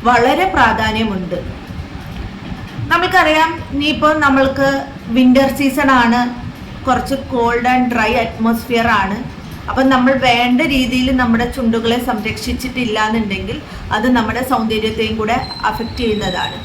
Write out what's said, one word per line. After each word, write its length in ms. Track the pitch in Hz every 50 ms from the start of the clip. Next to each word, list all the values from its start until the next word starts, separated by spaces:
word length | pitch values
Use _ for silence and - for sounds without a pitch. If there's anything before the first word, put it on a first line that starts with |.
| 220
വളരെ 420 | 226 247 240 285 277 302 294 370
പ്രാധാന്യമുണ്ട്. 880 | 381 370 302 254 226 214 - 220 220 214 220 226 220 202 185 180 175 170 170 - - - - - - - - - - - - - - - - - - - - - - - - - - - - - -
നമുക്കറിയാം, 760 | 311 339 349 359 370 370 330 311 311 311 320 330 339 330 - -
ഇനിയിപ്പോൾ 480 | - 277 285 302 302 - 302 302 311 311
നമ്മൾക്ക് 640 | 302 277 269 269 269 269 269 269 277 269 277 277 - - - - - 180
വിന്റർ 480 | 226 254 262 254 254 269 269 262 262
സീസൺ 360 | - 285 269 247 277 285 269
ആണ്, 600 | 269 254 240 233 226 247 247 247 240 - - - - - - - - - -
കുറച്ച് 300 | 262 254 247 247 - 277
cold 500 | 269 269 - 262 247 233 233 240 240 240
and 200 | 247 254 254 247 240 226
dry 180 | 240 220 214 233 254 226
atmosphere 600 | 226 - - 226 226 233 226 - - 247 233 226 233
ആണ്. 360 | 226 208 190 190 202 226 262 - - - - - - - - -
അപ്പം 200 | 208 240 262 262
നമ്മൾ 240 | 269 254 247 254 269
വേണ്ട 480 | 254 254 254 240 240 240 247 247 247
രീതിയിൽ 540 | 320 320 277 262 262 226 247 254 254 262 269
നമ്മുടെ 360 | 254 254 233 226 226 240 240
ചുണ്ടുകളെ 540 | - - 254 226 226 233 226 226 233 247 240
സംരക്ഷിച്ചിട്ടില്ല 960 | 254 233 208 202 214 220 - - - 247 247 - 254 254 262 247 214 214 214
എന്നുണ്ടെങ്കിൽ 600 | 214 220 220 233 220 202 196 190 185 190 233 302 - - - - - -
അത് 200 | - 214 208 254
നമ്മുടെ 380 | 254 240 220 214 220 233 254 254
സൗന്ദര്യത്തെയും 680 | 277 233 220 220 220 220 214 220 214 - 220 220 220
കൂടെ 260 | 214 214 220 233 254 - - - - -
അഫക്റ്റ് 320 | - 220 - 226 226 - -
ചെയ്യുന്നതാണ്. 600 | 247 226 214 202 196 190 180 175 - - - 196 -